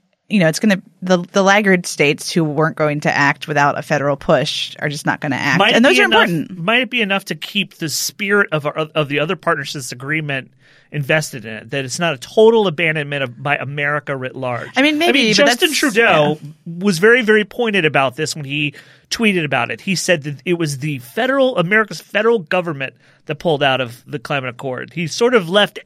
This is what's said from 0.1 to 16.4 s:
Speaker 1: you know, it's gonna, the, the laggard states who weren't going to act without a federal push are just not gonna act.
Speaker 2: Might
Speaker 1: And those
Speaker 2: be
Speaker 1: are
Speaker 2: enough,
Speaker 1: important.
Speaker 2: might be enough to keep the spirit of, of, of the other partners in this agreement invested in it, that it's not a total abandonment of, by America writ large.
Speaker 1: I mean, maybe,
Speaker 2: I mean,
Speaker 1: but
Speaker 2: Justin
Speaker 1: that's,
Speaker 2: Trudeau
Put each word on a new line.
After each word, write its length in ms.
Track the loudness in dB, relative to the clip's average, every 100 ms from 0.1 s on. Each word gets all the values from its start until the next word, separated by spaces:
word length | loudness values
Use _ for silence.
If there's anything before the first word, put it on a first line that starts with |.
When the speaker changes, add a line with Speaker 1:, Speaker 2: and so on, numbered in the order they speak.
| _ -2
Speaker 1:
you 100 | 2
know, 80 | 2
it's 120 | 2
gonna, 240 | 0 0 -4 _
the, 160 | 0 0
the 240 | 2 2
laggard 460 | 4 4 4 2 0
states 440 | 0 0 0 -2
who 120 | -2
weren't 320 | 0 0 0 0
going 240 | -2 0
to 120 | 0
act 360 | 2 2 0 -2
without 320 | 2 2 0
a 20 |
federal 340 | -2 -2 0 -2
push 600 | 2 2 2 -4 -8 -8
are 120 | -8
just 180 | -6 -4
not 140 | -4
gonna 160 | -4 -2
act. 200 | 0 2
Speaker 2:
Might 160 | 4
Speaker 1:
And 100 | 6
those 120 | 6 4
Speaker 2:
be 80 |
Speaker 1:
are 20 | 4
Speaker 2:
enough, 240 | 4 2
Speaker 1:
important. 300 | 0 -4 -6
Speaker 2:
might 300 | 0 0 0
be 100 | -2
enough 240 | -2 -2 -4
to 100 | -10
keep 420 | -6 -4 -4 -6
the 120 | -6
spirit 600 | -6 -6 -6 0 0 2
of, 160 | -2 -4
of, 240 | -4 -4
of 160 | -2 -2
the 120 | -2
other 140 | -2 -2
partners 380 | -2 -2 -4
in 60 | -8
this 120 | -10
agreement 600 | -10 -6 -4 -4 -6 -8 _ _ _ _
invested 540 | -6 0 0 -2 -10 -12
in 80 |
it, 160 | -14 -8
that 160 | -6 -6
it's 140 | -2
not 160 | -2 -4
a 20 |
total 480 | -4 4 6 6 2
abandonment 580 | 0 0 -2 -4 -4
of, 180 | -6 -6
by 140 | -4 -2
America 580 | -4 -4 -2 -2 -4 -6
writ 200 | -8 -6
large. 340 | -6 -6 -4 0
Speaker 1:
I 60 |
mean, 160 | 0 2
maybe, 220 | 2 2
Speaker 2:
I 40 |
mean, 80 | 2 4
Speaker 1:
but 80 | 2
Speaker 2:
Justin 240 | 2 0
Speaker 1:
that's, 100 | 0
Speaker 2:
Trudeau 600 | 0 2 4 4 2 0